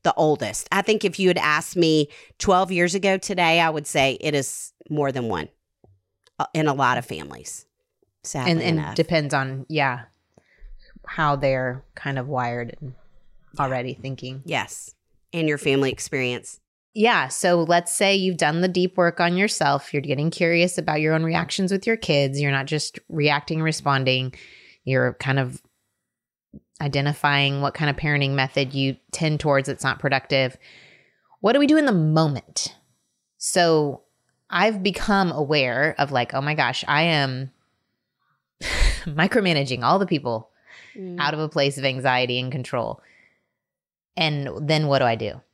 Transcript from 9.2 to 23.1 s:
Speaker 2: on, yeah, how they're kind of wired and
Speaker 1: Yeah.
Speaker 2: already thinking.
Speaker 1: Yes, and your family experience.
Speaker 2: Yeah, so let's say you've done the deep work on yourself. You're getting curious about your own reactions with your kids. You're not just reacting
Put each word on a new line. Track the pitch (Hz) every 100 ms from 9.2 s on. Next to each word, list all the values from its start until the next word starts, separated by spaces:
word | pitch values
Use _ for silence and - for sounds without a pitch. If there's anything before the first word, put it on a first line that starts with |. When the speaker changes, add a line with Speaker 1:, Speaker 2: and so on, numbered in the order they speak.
| 147
Speaker 2:
on, | 143 131 135 135
yeah, | 156 135 123 117 _ _ _ _ _ - - - - -
how | - 151 139
they're | 139 131 127 131 -
kind | - 143 135
of | 127
wired | 131 120 120 117 -
and | 131 - - - - - -
Speaker 1:
Yeah. | -
Speaker 2:
already | 135 131 127
thinking. | 120 135 127 127 135
Speaker 1:
Yes, | 151 139 95 - - _ _ _ _
and | 170 156
your | 147
family | 151 139 135
experience. | - - 139 123 123 - - _ _ _
Speaker 2:
Yeah, | 220 226 196 131
so | - 185 175
let's | 165 175 175
say | - 196 196
you've | 185 170
done | 151 165
the | 185
deep | 180 180 -
work | 170 170
on | 175 180
yourself. | 208 - 147 139 -
You're | 147
getting | 131 135 160
curious | 165 170 170 175 -
about | 165 156
your | 156
own | 160
reactions | 165 165 160 - 185
with | 196 226
your | 226
kids. | 202 147 139 139
You're | 147
not | 139 135
just | 151 - -
reacting | _